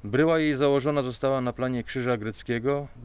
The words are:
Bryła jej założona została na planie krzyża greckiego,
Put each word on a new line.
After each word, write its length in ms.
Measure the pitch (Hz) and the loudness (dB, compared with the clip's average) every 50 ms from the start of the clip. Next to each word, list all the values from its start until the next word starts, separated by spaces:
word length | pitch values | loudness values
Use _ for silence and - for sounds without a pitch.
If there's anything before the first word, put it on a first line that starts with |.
| - | -6
Bryła 340 | 104 107 131 156 165 165 160 | 0 2 4 4 6 4 4
jej 160 | 156 151 147 | 2 2 2
założona 480 | 131 147 143 139 139 123 147 147 143 | 2 2 4 4 2 2 2 0 0
została 380 | 131 127 123 - - 135 135 135 | -2 -2 -4 -2 0 0 0 0
na 120 | 123 123 | 0 -2
planie 320 | 117 - 127 127 127 123 113 | -2 -2 -2 -2 -2 -4 -4
krzyża 320 | - - 135 120 123 123 | -4 -4 -2 0 0 0
greckiego, 720 | 113 104 110 107 - - - 120 117 113 135 143 143 143 139 - 123 | 0 -2 -6 -6 -8 -4 -2 -2 0 0 0 0 0 -4 -8 -14 -16